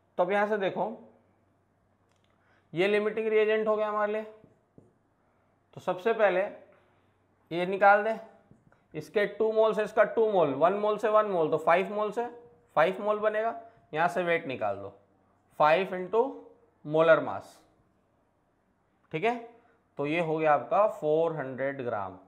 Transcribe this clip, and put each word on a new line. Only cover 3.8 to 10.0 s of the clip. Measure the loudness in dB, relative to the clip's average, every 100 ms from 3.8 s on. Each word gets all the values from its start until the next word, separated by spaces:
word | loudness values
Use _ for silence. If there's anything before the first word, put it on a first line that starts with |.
| -2
हमारे | -2 -2
लिए, | -4 -8 -16 _ _ _ _ -20 _ _ _ _ _ _ _ _
तो | -10
सबसे | -8 -4 -2 2
पहले | 2 2 -2 -8 -20 _ _ _ _ _ _ _ -10
ये | -6 -4
निकाल | 4 6 6
दे, | 2 -6 -10 -20 _ _ _ _ _
इसके | -14 -4 -2 0
टू | 0 0
मोल | 2 2
से | 2
इसका | 0 2